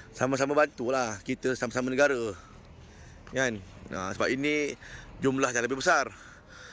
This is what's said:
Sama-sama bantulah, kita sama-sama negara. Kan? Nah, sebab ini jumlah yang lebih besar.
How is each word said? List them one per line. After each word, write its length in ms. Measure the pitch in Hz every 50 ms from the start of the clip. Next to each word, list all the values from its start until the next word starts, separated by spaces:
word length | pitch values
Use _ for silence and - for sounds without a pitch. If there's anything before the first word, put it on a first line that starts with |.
| - - -
Sama-sama 400 | - 127 131 135 127 139 139 143
bantulah, 640 | 147 151 147 - - 127 117 131 131 127 113 107 101 -
kita 320 | - 131 - - 131 131
sama-sama 320 | - - 117 110 127 127 127
negara. 480 | 131 127 143 143 139 123 117 110 95 - - - - - - - - - - - - - - - - - - - -
Kan? 240 | 127 135 123 113 101 95 - - - - -
Nah, 240 | - 90 92 95 101
sebab 160 | - 113 87
ini 480 | 123 131 139 147 151 151 147 143 - - - - - - - - - - -
jumlah 240 | 135 131 135 139 127
yang 160 | 123 120 117
lebih 160 | 120 135 135
besar. 320 | 127 180 170 151 131 110 - - - - - - - - - - - -